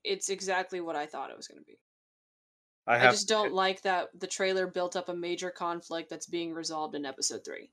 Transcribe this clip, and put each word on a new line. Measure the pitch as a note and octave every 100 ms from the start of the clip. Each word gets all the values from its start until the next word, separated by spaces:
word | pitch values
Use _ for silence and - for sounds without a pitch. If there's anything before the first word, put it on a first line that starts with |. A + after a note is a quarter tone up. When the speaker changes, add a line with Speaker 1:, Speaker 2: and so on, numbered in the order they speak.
Speaker 1:
it's | - G3 -
exactly | F#3+ F#3+ F#3 F3+ F3+
what | E3+ D3+
I | D3+
thought | C3+ C3
it | A#1
was | -
gonna | -
be. | - - _ _ _ _ _ _ _ _ _ _ -
Speaker 2:
I | A#2+
Speaker 1:
I |
Speaker 2:
have | B2+
Speaker 1:
just | A#2+ -
Speaker 2:
to |
Speaker 1:
don't | A3 G#3
like | F#3 F#3+ F#3+
that | G3 F3+ - F3+
the | F3+
trailer | - F#3+ F#3+ F#3
built | F3+ F3+ F3+
up | F3
a | F3
major | E3+ F3 F3+
conflict | - F3 E3+ - E3 D#3+
that's | D#3+ -
being | F3 E3+
resolved | D#3+ D#3 D#3 D#3 D3
in | C#3
episode | - - A2+ -
three. | - -